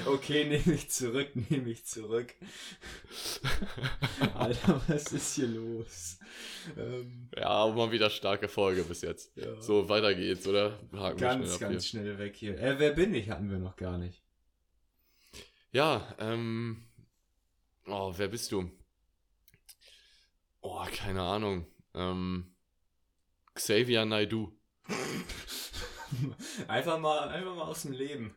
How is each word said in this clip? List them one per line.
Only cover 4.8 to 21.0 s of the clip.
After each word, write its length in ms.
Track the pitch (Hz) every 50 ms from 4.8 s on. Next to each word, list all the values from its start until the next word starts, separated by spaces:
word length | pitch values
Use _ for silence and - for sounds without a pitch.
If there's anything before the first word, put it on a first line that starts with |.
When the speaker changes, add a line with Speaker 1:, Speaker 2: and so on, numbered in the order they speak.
| -
Speaker 1:
was 240 | - 151 147 - - 151
ist 220 | 139 - - -
hier 120 | 147 131
los? 720 | 113 113 113 113 117 117 113 113 - - - - - - - - - - - - - - - - 170 -
Ähm, 520 | - 110 120 127 123 123 123 123 123 123 - -
Speaker 2:
Ja, 100 | - -
aber 260 | - 104 104 110 110 110
mal 180 | 117 117 110
wieder 180 | 113 107 107 107
starke 400 | - - - 98 101 101 104 101
Folge 340 | - 104 98 95 92 92 85
bis 180 | 80 87 -
jetzt. 340 | - 87 85 - - - -
Speaker 1:
Ja. 220 | - 101 110 113 110
Speaker 2:
So, 260 | 107 107 107 104 98
weiter 260 | 90 104 107 107 104 98
geht's, 320 | 90 92 - 95 90 -
oder? 300 | 95 98 101 104 104 113 104 113 - -
Haken 260 | 101 95 92 - 90
wir 80 | 113
Speaker 1:
Ganz, 180 | 123 127 131 85
Speaker 2:
schnell 80 | 87 87
ab 60 | 90
Speaker 1:
ganz 120 | 107 101
Speaker 2:
hier. 100 | 92 87 90 - - 110
Speaker 1:
schnell 160 | 101 104 101
weg 180 | 98 104 104 -
hier. 240 | - 110 101 92 87
Äh, 200 | 120 135 139 139
wer 120 | 151 147
bin 220 | 143 160 185 220 175
ich, 160 | 120 98 110
hatten 200 | 101 78 104 101
wir 100 | 98 92
noch 160 | 92 92 -
gar 200 | - 92 90 90
nicht. 240 | 87 87 92 - - _ _ _ _ _ _ _ _ _ _ _ _ _ _ _ _ _ _ _ _ _ _ - - - - _ _ _ _
Speaker 2:
Ja, 420 | - 127 151 160 135 104 87 - - -
ähm, 640 | 107 110 113 117 117 113 113 113 117 113 113 117 - - _ - - _ _ _ _ _ _ _ _ _ _ _ _ _ _ _ -
oh, 260 | - 104 98 98 95 87
wer 100 | 92 101
bist 240 | 98 110 117 - -
du? 180 | 107 98 90 87 - - - _ _ _ _ _ _ _ _ _ _ _ _ _ _ _ _ - - _ - - - - - - _ _ _ _ _ _ _ _ _ _
Oh, 220 | - 95 - - - - -
keine 300 | -